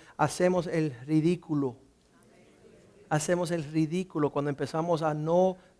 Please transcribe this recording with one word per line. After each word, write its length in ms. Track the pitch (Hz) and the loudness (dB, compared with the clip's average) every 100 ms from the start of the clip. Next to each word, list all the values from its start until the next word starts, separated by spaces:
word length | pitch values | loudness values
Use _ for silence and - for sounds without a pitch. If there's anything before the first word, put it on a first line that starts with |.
| - - | -16 -2
hacemos 480 | 147 - 180 180 160 | -2 2 2 2 0
el 300 | 165 156 120 131 | -2 -2 -4 0
ridículo. 720 | 156 156 175 - 147 135 113 - _ _ _ _ - - _ - - - - - | 2 4 0 -2 -2 -2 -4 -16 _ _ _ _ -20 -20 _ -20 -20 -20 -20 -4
Hacemos 420 | 151 151 175 170 | -2 0 0 0
el 120 | 170 | -2
ridículo 680 | 143 160 156 180 185 165 143 | -2 0 0 -2 -4 -2 0
cuando 180 | 143 143 | 0 -2
empezamos 540 | 143 143 160 170 165 | -2 -4 -2 0 0
a 100 | 156 | 0
no 440 | 151 156 175 185 185 - _ | -2 0 2 2 0 -10 _